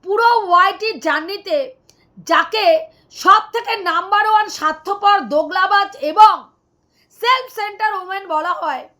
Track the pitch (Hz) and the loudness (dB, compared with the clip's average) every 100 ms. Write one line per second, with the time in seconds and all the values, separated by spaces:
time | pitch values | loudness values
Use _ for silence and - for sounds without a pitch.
0 | 370 415 466 466 392 349 381 370 440 330 | -2 2 2 2 4 4 4 0 -6 -4
1 | 311 294 320 392 403 302 262 - _ _ | -4 -4 -4 -12 -4 -4 -4 -12 _ _
2 | _ - 160 320 330 440 381 320 - _ | _ -20 -2 0 0 0 2 2 -2 _
3 | _ - 359 427 427 466 453 440 359 330 | _ -2 4 4 2 -8 -6 -6 -4 -4
4 | 381 415 427 427 415 - 311 311 - 403 | -2 0 2 0 -2 -4 -6 -6 -8 -2
5 | 403 403 240 294 320 370 381 403 392 - | 2 2 0 -2 -2 -2 2 2 0 -4
6 | 294 320 427 359 - _ _ _ _ _ | -4 6 6 6 -8 _ _ _ _ _
7 | _ _ 466 523 508 - 415 403 427 403 | _ _ 0 0 -2 -10 -10 -4 -4 -4
8 | 370 392 392 311 339 339 330 262 - | -8 -10 -4 -4 -2 -4 -4 -6 -12